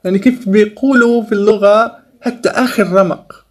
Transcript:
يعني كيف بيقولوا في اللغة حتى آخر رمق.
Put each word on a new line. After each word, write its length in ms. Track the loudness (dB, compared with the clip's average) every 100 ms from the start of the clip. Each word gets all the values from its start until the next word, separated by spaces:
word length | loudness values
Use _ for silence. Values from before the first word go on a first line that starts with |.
يعني 140 | -2 0
كيف 300 | 0 -2 -2
بيقولوا 720 | 0 0 -2 0 2 2 0
في 100 | -2
اللغة 680 | -2 0 2 2 2 0 -6 _ _
حتى 280 | -8 -4 -4
آخر 440 | -2 -4 -2 0
رمق. 520 | 0 0 -4 _ -20 _